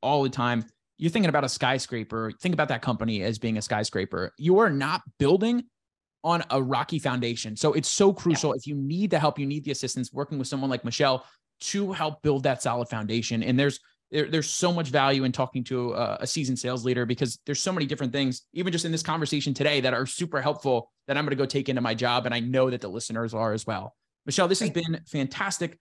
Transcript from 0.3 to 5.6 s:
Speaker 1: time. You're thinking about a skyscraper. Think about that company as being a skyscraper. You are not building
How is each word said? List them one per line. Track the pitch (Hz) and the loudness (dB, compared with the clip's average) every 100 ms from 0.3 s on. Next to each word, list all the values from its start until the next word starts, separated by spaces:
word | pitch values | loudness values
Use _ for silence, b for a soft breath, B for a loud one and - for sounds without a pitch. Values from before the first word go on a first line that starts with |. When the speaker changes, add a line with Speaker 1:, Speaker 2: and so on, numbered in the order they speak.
Speaker 1:
time. | 135 123 120 110 _ _ _ | 0 0 0 -2 _ _ _
You're | 165 | -2
thinking | 226 180 | 2 4
about | 147 | 2
a | 131 | 0
skyscraper. | - 127 131 - 120 107 110 113 - | 0 0 0 -2 -6 -4 -4 -4 -4
Think | 180 | 0
about | 160 151 | 2 2
that | 120 | 0
company | - 113 113 104 | 0 0 0 0
as | 95 107 | 0 -2
being | 117 110 | -2 -2
a | |
skyscraper. | - 107 107 101 98 90 92 - | 0 -2 0 -2 -2 -4 -6 -2
You | 156 190 | 4 6
are | 220 | 6
not | 139 139 190 - - | 4 0 -2 -6 0
building | 143 185 226 240 | 4 4 4 0